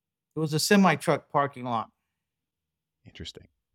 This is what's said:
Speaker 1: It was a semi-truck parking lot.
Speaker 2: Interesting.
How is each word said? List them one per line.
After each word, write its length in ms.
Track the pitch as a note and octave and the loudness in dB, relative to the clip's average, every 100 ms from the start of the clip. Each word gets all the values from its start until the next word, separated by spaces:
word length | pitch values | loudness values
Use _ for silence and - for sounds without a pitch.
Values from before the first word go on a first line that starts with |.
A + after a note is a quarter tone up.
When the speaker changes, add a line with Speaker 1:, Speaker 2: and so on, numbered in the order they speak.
| _ _ _ | _ _ _
Speaker 1:
It 60 | - | -6
was 140 | D#3 | -4
a 40 | D3+ | -2
semi-truck 720 | - G#3 F#3+ C#3+ - C#3+ - | 2 4 4 2 0 -2 -2
parking 360 | D3+ C#3 C3 | -2 -2 -6
lot. 260 | B2 A#2 G2+ _ _ _ _ _ _ _ _ _ _ _ | -6 -6 -6 _ _ _ _ _ _ _ _ _ _ _
Speaker 2:
Interesting. 440 | - - F2 - - _ _ | -20 -18 -18 -18 -20 _ _